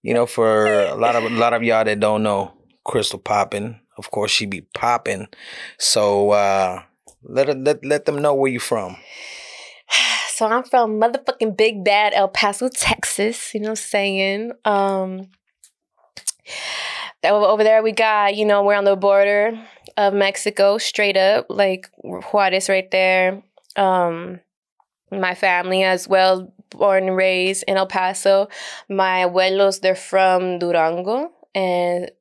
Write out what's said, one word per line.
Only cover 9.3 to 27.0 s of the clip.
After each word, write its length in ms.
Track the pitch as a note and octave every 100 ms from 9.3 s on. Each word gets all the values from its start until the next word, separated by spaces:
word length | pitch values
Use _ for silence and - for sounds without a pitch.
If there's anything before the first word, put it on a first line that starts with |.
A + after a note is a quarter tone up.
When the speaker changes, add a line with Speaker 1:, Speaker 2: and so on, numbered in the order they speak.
| - - - - - - - - - -
Speaker 2:
So 120 | - A3
I'm 180 | A#3
from 360 | B3+ B3+ A3+ G#3+
motherfucking 560 | A3+ A#3+ - - A3 G3
Big 280 | A3 G#3
Bad 280 | F#3+ G3+ G#3
El 140 | - G3
Paso, 420 | - G#3 G3+ -
Texas. 840 | - - - - - G#3 A#3 -
You 60 | G#3+
know 60 | G#3+
what 40 |
I'm 60 | A3
saying? 760 | - G#3 G3 F#3+ G3 G3+ A#3 -
Um, 640 | G#3+ G3+ G3 F#3+ F#3+ F#3 F#3+ F#3 _ _ _ _ _ _ _ - - - - - - - - - - -
that 100 | -
over, 140 | G#3 G3+
over 160 | G#3+
there 220 | G#3+ A3
we 80 | A3
got, 420 | G#3+ A3 G#3+ G3+
you 100 | G#3
know, 200 | G#3+ G3+
we're 100 | G3+
on 80 | G3+
the 120 | G3 F#3+
border 560 | G3 G3 G3+ G#3 G#3+ A3+ A3+ - - -
of 160 | G3+
Mexico, 640 | G3+ G3 G3 G#3 G#3 G3 G#3+
straight 380 | - - G3+ F#3+
up, 300 | F#3+ G#3+ -
like, 400 | G3 G3 F#3 - _
Juarez 680 | - F3+ - G#3 F#3+ F#3 -
right 220 | F#3+ F#3
there. 540 | F#3+ F#3 F#3 F#3 G3 _ _ _ -
Um, 640 | F#3+ F#3 F3 E3 F3+ F3+ _ _ _ _ _ _ _
my 240 | G3 F#3 F3+
family 480 | F#3+ F3+ F3+ F#3+
as 240 | F#3+ F3+ -
well, 440 | F#3+ F#3 F#3 F#3 _ _
born 360 | - G3+ F#3+